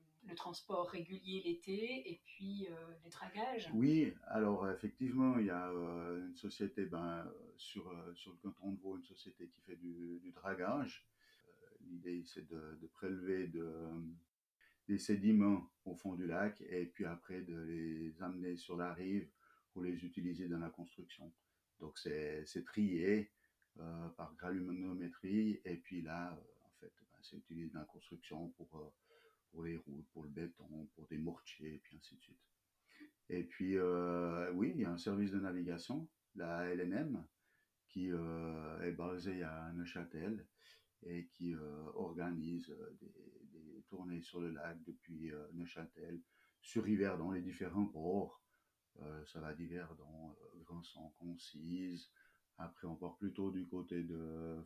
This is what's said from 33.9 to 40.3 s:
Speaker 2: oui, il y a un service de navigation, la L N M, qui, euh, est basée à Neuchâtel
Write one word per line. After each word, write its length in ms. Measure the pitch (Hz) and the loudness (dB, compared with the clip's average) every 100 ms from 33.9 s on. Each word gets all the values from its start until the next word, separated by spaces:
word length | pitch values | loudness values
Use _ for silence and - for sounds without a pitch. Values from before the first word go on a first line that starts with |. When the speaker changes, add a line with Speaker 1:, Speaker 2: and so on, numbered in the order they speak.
| 87 87 87 87 85 90 | 6 4 2 2 2 2
Speaker 2:
oui, 180 | 90 120 160 | 4 4 4
il 60 | |
y 40 | 98 | 2
a 60 | |
un 60 | 85 | 0
service 340 | - 101 101 | 2 2 4
de 80 | 95 | 2
navigation, 680 | 95 90 87 85 - 139 165 _ _ 98 | 0 0 0 -2 -2 -4 -4 _ _ -6
la 300 | 85 85 90 | -2 0 0
L 120 | 90 | 2
N 120 | 90 | 2
M, 340 | 98 156 110 80 _ _ _ _ _ _ | 2 2 0 -4 _ _ _ _ _ _
qui, 240 | - 90 | -4 0
euh, 720 | 85 82 82 82 80 78 80 | 0 0 -2 -2 -4 -4 -2
est 100 | 87 | 0
basée 500 | 85 87 90 92 92 | 0 -2 -2 -2 -2
à 280 | 82 80 82 | -2 -4 -4
Neuchâtel 720 | 85 87 90 85 78 90 | -4 -4 -4 -6 -4 -2